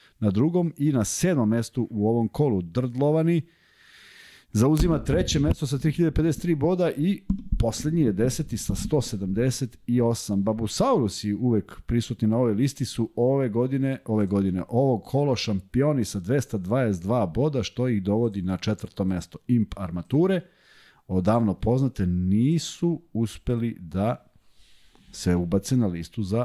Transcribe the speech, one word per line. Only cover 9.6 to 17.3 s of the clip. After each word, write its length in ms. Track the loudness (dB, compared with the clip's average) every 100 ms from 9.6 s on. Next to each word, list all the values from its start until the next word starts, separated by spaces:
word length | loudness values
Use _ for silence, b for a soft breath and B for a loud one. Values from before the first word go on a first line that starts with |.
| -6 -8 -2
i 140 | 2
osam. 420 | 2 0 -2 0
Babusaurusi, 920 | 0 -2 -4 0 2 2 0 -2 -4
uvek 460 | 0 2 0 -2 -10
prisutni 460 | -2 -2 -2 -2 0
na 80 | 2
ovoj 180 | 2
listi, 300 | 2 0 -2
su 260 | -6 -4 -4 0
ove 320 | 2 2 0
godine, 500 | 0 0 0 -2 -4
ove 220 | -2 0 2
godine, 360 | 2 2 -2 -2
ovog 340 | 0 2 0
kolo 340 | -2 -2 0 0
šampioni 680 | -2 -4 -2 0 2 0
sa 160 | -2 -4
dvesta 380 | -2 -2 -2 -6
dvadeset 440 | -2 0 0 -2
dva 240 | 0 0
boda, 360 | 0